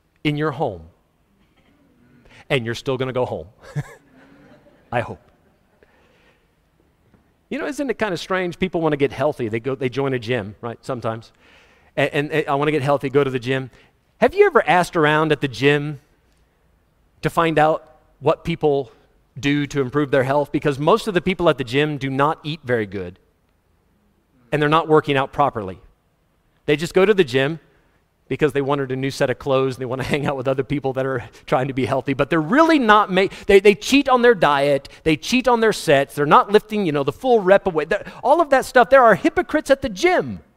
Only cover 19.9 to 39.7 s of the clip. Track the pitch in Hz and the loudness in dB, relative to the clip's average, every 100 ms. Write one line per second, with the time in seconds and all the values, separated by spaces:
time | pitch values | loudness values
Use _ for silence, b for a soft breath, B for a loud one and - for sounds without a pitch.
19.9 | 143 143 139 131 147 139 151 151 135 156 | -2 0 0 2 0 -2 -2 -2 -2 2
20.9 | 220 - 175 185 185 175 139 123 135 151 | 0 0 -4 -2 0 0 0 0 0 0
21.9 | 143 135 135 143 160 156 165 123 120 104 | -2 -4 0 0 -2 -8 -10 -4 -4 -4
22.9 | 98 90 92 _ _ _ _ _ _ _ | -8 -12 -14 _ _ _ _ _ _ _
23.9 | _ _ _ _ _ _ 147 147 160 160 | _ _ _ _ _ _ -2 2 2 2
24.9 | 156 - 135 135 - 139 117 95 95 - | 2 2 0 -2 0 -2 -2 -8 -12 -18
25.9 | _ _ _ _ _ _ _ - 147 165 | _ _ _ _ _ _ _ -4 -2 -2
26.9 | 185 196 190 147 131 139 160 _ _ _ | 2 2 4 2 0 0 -4 _ _ _
27.9 | _ _ _ - 135 151 135 135 143 135 | _ _ _ -10 -2 -2 0 -2 -2 -4
28.9 | 131 135 - 139 123 143 131 131 123 127 | -4 -6 -2 -2 -2 -2 0 0 -4 -8
29.9 | 131 120 151 143 139 127 135 - 143 135 | -8 -4 -4 -4 -4 -4 -4 -4 -4 -4
30.9 | 131 131 131 107 B B 143 127 131 127 | -4 -4 -6 -8 B B -2 -2 -4 -2
31.9 | 135 135 135 143 170 151 254 330 311 220 | -2 -2 -2 -2 -2 2 2 4 4 4
32.9 | 214 196 185 196 B B 196 202 - - | 4 4 0 0 B B 4 6 2 2
33.9 | 277 269 254 240 208 147 143 143 135 - | 0 2 4 4 4 2 2 2 0 -4
34.9 | B 160 156 - 254 254 233 220 180 - | B -2 -2 0 -2 2 2 2 0 2
35.9 | 139 139 - 147 214 208 208 - 208 180 | 2 2 -2 4 4 6 2 0 -4 -2
36.9 | 143 127 - 262 233 185 196 196 160 151 | -2 -4 -4 2 2 4 4 2 -4 -2
37.9 | 202 - B - 320 302 269 214 - 269 | -4 -6 B 0 2 2 0 2 2 4
38.9 | 277 233 185 330 - - 302 - | 6 6 4 2 -2 -2 -2 0